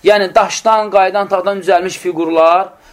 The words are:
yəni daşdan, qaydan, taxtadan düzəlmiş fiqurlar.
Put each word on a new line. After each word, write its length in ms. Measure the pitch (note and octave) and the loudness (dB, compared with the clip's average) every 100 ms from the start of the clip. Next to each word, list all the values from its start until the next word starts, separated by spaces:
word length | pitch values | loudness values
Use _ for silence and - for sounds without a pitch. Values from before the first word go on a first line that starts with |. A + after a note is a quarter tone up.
yəni 260 | E3 G#3 F#3+ | 0 2 2
daşdan, 540 | A3 G3 - A3+ A3 G#3+ | 0 0 -2 0 0 0
qaydan, 380 | G3 F#3+ G3+ G3 | 0 0 -2 -2
taxtadan 320 | F#3+ F3+ G3 | -2 -2 -4
düzəlmiş 380 | F3 F3 F#3 - | 0 0 -2 -6
fiqurlar. 680 | F3+ D#3+ E3 E3 D#3+ F3+ F#3+ - _ | -6 -4 -2 2 4 2 -2 -10 _